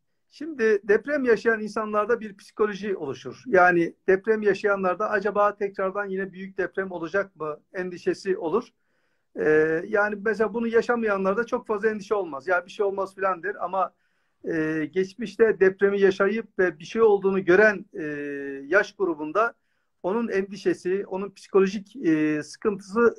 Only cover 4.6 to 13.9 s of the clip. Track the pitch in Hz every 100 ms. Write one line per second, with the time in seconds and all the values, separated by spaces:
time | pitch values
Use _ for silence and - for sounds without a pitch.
4.6 | 208 196 190 180 214 208 202 196 208 208
5.6 | 202 196 190 196 202 190 196 175 196 190
6.6 | 175 - 190 175 165 190 196 - 156 151
7.6 | _ 196 180 175 - - 196 185 170 165
8.6 | 247 _ _ _ _ _ _ - - 156
9.6 | 156 160 190 208 208 208 208 202 220 214
10.6 | 233 226 226 240 220 196 190 196 226 240
11.6 | - 214 220 214 196 214 180 139 131 175
12.6 | 180 - 202 196 190 190 190 175 175 208
13.6 | 180 190 180